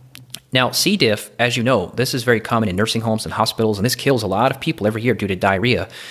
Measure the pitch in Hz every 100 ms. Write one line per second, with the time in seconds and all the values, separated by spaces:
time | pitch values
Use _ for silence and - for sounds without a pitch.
0 | - - - - _ 127 123 - 185 202
1 | 120 104 - - 120 123 120 123 87 -
2 | 131 135 120 113 - 117 107 92 110 113
3 | 113 110 92 - 110 - 110 101 117 -
4 | 135 127 104 95 131 - - - 104 110
5 | 120 104 98 92 98 98 117 101 92 -
6 | -